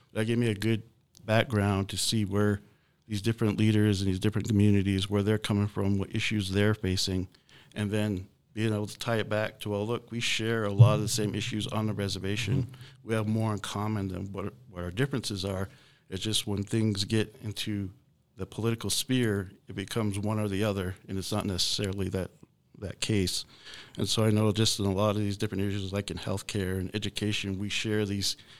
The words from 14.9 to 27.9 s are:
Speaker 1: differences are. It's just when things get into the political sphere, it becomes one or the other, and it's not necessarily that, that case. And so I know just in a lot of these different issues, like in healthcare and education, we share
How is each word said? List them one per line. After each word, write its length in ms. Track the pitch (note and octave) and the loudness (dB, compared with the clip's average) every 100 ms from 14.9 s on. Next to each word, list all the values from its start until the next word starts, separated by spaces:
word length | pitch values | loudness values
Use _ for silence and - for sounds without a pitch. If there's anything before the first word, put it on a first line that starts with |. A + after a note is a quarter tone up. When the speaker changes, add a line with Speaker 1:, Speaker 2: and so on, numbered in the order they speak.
Speaker 1:
differences 540 | F2+ C3+ B2 - G2+ | -2 -2 -2 -4 -4
are. 240 | F#2+ F#2+ F#2+ - - _ - | -4 -2 -4 -8 -20 _ -10
It's 120 | F#2+ | -6
just 240 | G#2 G#2 - | -2 -2 0
when 180 | G#2 | -2
things 400 | G2+ A2+ A2 G2 | 0 0 2 0
get 320 | G2+ A2 G#2 - | 0 0 0 -4
into 480 | G#2+ G2+ - G#2 G2 F#2+ _ _ _ - | -10 -8 -4 -4 -6 -10 _ _ _ -12
the 100 | F#2 | -10
political 440 | - A2 A2+ G2+ | -4 -2 -2 -2
sphere, 640 | - - B2+ A#2+ G2+ F#2 - - | -2 2 2 4 2 -2 -10 -12
it 80 | G2+ | -8
becomes 420 | G2+ - A2 G2+ | -6 -2 -2 0
one 220 | G#2 G#2+ | 0 0
or 80 | G#2+ | 0
the 160 | F#2+ | 0
other, 320 | G#2+ G2 F#2 F#2 - | 0 0 -2 -6 -8
and 100 | F#2+ | -6
it's 120 | F#2 | -4
not 160 | G#2 G2+ | -2 0
necessarily 640 | F2+ - - G#2 G2 F#2+ | 0 0 0 -2 -2 -2
that, 220 | F#2+ F2 - - _ _ - | -2 -4 -10 -20 _ _ -12
that 200 | G2+ - | -12 -6
case. 440 | - G#2+ F2+ - - - - - - - | 0 2 2 0 -6 -14 -18 -18 -14 -4
And 120 | G2 | -2
so 160 | - | 2
I 60 | A2 | 4
know 220 | G#2+ G#2+ | 4 4
just 280 | G2+ A2 - | 4 2 2
in 60 | G2+ | 0
a 60 | |
lot 180 | F#2+ G#2+ | 2 2
of 80 | G2+ | 2
these 180 | G#2 G2+ | -2 -2
different 260 | G#2+ - | -4 -2
issues, 280 | G2+ G2 F#2+ | -2 -2 -4
like 180 | G2 G2+ | -4 -4
in 80 | F2+ | -6
healthcare 600 | - F#2+ - G#2 F#2 F#2+ | -4 -6 -4 -4 -2 -2
and 160 | F#2 | -2
education, 640 | A2 G#2 - G#2 G#2 G2+ F#2+ | -4 -6 -4 -2 -2 -4 -4
we 100 | G2+ | -4
share 360 | - A2+ | -4 -2